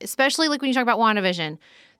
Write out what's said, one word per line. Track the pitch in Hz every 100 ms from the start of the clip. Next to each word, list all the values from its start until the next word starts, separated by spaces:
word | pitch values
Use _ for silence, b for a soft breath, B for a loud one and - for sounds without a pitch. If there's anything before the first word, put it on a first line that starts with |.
especially, | 202 - 269 262 320
like, | 294
when | 277
you |
talk | 254
about | 240 220
WandaVision, | 226 214 185 175 160 156 b b b b